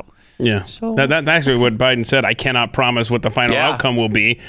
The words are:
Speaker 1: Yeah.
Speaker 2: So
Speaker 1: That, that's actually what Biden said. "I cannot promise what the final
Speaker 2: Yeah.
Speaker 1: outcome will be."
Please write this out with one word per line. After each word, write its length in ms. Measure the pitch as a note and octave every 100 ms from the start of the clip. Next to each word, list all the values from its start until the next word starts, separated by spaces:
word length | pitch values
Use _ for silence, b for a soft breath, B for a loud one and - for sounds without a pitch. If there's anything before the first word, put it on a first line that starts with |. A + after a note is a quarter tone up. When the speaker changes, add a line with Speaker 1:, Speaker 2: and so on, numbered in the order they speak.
| - b b -
Speaker 1:
Yeah. 240 | A#2+ G2+
Speaker 2:
So 300 | F#2 - A3+
Speaker 1:
That, 160 | A3 C3+
that's 180 | D#3+ D3
actually 300 | E3 C#3+ A#2+
what 180 | B2 A2
Biden 300 | B2+ B2 A2+
said. 180 | C3+
"I 80 | A#2
cannot 400 | A2+ C#3 B2 A2+
promise 380 | - B2 A#2+ A2+
what 100 | A#2+
the 60 | B2+
final 260 | A#2+ A#2+ A#2+
Speaker 2:
Yeah. 120 | D#3+
Speaker 1:
outcome 280 | - C3 A#2+
will 120 | A2+
be." 300 | A2 G#2+ A#2+